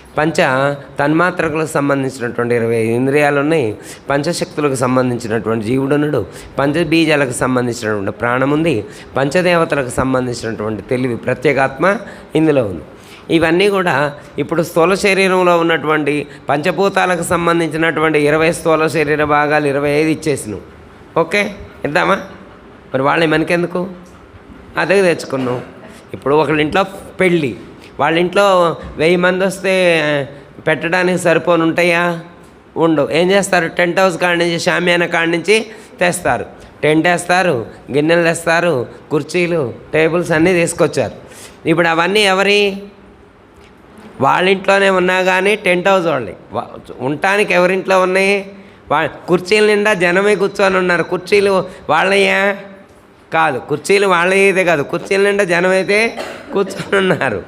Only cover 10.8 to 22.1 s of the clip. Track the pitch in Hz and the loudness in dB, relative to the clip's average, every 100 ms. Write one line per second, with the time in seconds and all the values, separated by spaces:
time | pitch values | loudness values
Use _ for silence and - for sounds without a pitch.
10.8 | 95 127 131 110 - 127 156 135 135 - | -4 -2 -2 -4 -4 -2 0 0 0 0
11.8 | 175 202 - - - 156 160 143 107 85 | 0 0 -6 -18 -4 0 2 2 0 -6
12.8 | - - - - - 165 160 170 202 196 | -12 -20 -20 -20 -2 0 2 2 2 2
13.8 | 180 135 147 143 - - 143 165 160 - | 0 0 0 -4 -14 -8 -4 -2 -2 2
14.8 | 165 190 202 180 190 185 180 175 165 165 | 2 2 0 2 2 4 4 2 2 0
15.8 | 147 156 143 147 - - - 143 151 175 | 0 0 0 -2 -6 -12 -4 -2 0 0
16.8 | 196 190 185 180 170 175 170 170 165 156 | 0 2 0 -2 0 0 2 2 0 0
17.8 | 165 156 160 151 147 156 160 165 170 156 | 0 0 0 2 2 2 0 0 0 2
18.8 | 160 165 147 147 151 147 151 151 147 139 | 2 0 0 0 2 2 2 2 0 0
19.8 | 143 143 160 151 156 135 107 95 - - | 0 0 0 0 -2 -4 -6 -10 -12 -20
20.8 | - - - - 165 202 208 - - - | -20 -20 -6 -2 0 -2 -4 -8 -18 -10
21.8 | 139 147 165 | -4 0 0